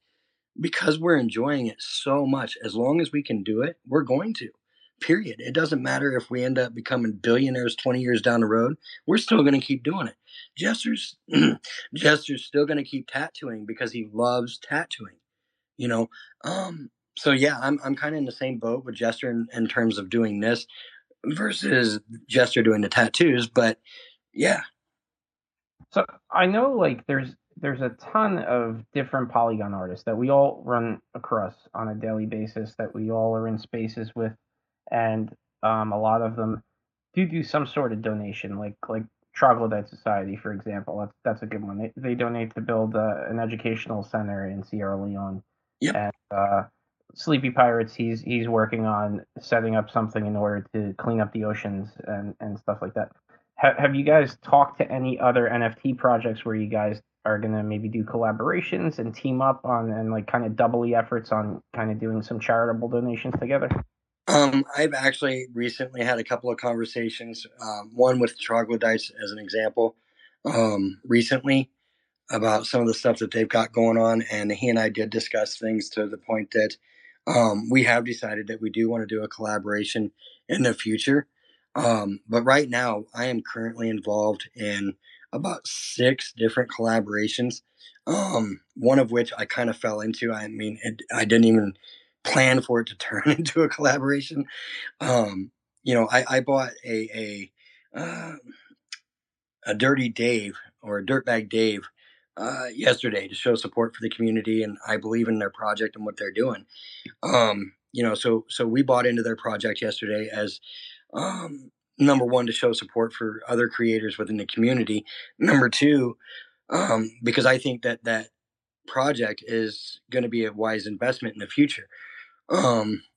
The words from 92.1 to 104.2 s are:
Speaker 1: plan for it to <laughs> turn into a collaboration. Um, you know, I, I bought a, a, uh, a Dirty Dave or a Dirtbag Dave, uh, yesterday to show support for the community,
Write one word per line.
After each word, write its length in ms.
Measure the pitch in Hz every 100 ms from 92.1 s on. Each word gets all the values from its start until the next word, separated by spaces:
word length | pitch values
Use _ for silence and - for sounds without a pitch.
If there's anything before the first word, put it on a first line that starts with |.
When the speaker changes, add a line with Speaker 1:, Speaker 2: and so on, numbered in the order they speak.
| _
Speaker 1:
plan 360 | - 135 131 131
for 200 | - 120
it 80 | 113
to 60 |
<laughs> 40 | -
turn 240 | - 104 151
into 360 | 156 156 165
a 60 | 151
collaboration. 760 | - 135 139 139 143 135 147 135 - - - - -
Um, 500 | 147 123 107 95 107 _ _ _
you 120 | 131
know, 140 | 120 107
I, 140 | 123 127
I 120 | 127
bought 320 | 127 135 127 -
a, 640 | 123 110 110 113 107 101 98 _ _ _ _
a, 40 | -
uh, 360 | 170 170 165 151 120 - _ _ _ - _ _ _ _ _ _
a 100 | -
Dirty 340 | 107 131 139 120
Dave 500 | - 120 117 101 - - _
or 160 | 104 101
a 60 |
Dirtbag 440 | 95 135 127 117 107
Dave, 400 | 113 113 101 - _ _ _ _ -
uh, 300 | 113 131 123
yesterday 540 | 117 135 120 120 104 98
to 60 |
show 200 | 104 123
support 400 | 113 107 - 117
for 60 | -
the 80 | 113
community, 520 | -